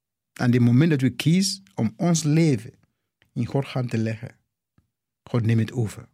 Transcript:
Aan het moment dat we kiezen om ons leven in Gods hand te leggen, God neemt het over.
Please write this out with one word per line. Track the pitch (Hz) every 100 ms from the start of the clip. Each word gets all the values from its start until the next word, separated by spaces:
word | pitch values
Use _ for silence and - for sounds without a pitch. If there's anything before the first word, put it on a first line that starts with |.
| _ _ _
Aan | - 120
het | 123
moment | 120 123 165
dat | 147
we | 131
kiezen | - 151 180 196 - -
om | - 110 -
ons | 170 160
leven | 151 156 165 120 113 - _ _ _ _ _
in | - 117
Gods | 139 135
hand | 135 123
te | 117
leggen, | 110 110 110 - _ _ _ _ _ _ _ _
God | - 120 110
neemt | 113
het | 110
over. | 127 107 - -